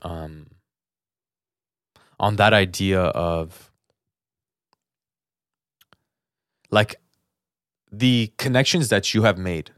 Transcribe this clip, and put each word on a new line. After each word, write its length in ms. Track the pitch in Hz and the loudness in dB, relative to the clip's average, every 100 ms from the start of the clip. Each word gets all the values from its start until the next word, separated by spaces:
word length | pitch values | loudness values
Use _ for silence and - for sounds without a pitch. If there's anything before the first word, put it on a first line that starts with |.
um, 440 | 87 82 78 78 76 87 _ _ _ _ _ _ _ _ _ _ _ _ _ _ _ - | -12 -12 -12 -16 -20 _ _ _ _ _ _ _ _ _ _ _ _ _ _ _ _ -2
on 180 | 104 107 | 0 2
that 160 | 104 | 4
idea 480 | 107 95 87 95 95 | 4 2 0 0 0
of, 720 | 87 - 85 82 80 - - _ _ _ _ _ _ _ _ _ _ _ _ _ _ _ _ _ _ _ _ _ _ _ _ _ _ _ _ _ _ | 0 0 -2 -2 -6 -12 -20 _ _ _ _ _ _ _ _ _ _ _ _ _ _ _ _ _ _ _ _ _ _ _ _ _ _ _ _ _ _
like, 260 | 107 107 - _ _ _ _ _ _ _ _ _ | 0 0 -4 _ _ _ _ _ _ _ _ _
the 400 | 101 127 120 110 - | -2 0 0 -2 -6
connections 500 | 131 127 135 175 131 | -2 0 2 0 0
that 240 | 101 - | 0 0
you 80 | 110 | 2
have 120 | 110 90 | 2 0
made, 340 | 92 82 - | -4 -6 -8